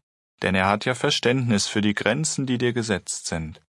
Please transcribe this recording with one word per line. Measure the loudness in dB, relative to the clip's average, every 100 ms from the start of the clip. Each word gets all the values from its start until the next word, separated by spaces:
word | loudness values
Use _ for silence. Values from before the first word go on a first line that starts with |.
| _ _ _ -4
denn | 0 2
er | 4
hat | 2 0
ja | 0
Verständnis | 0 0 2 2 2 0 0
für | 0
die | 0
Grenzen, | 2 0 0 0 -2 -2
die | 0
dir | 0
gesetzt | 0 -2 -2 -4 -10 -6
sind. | -6 -6 -10 _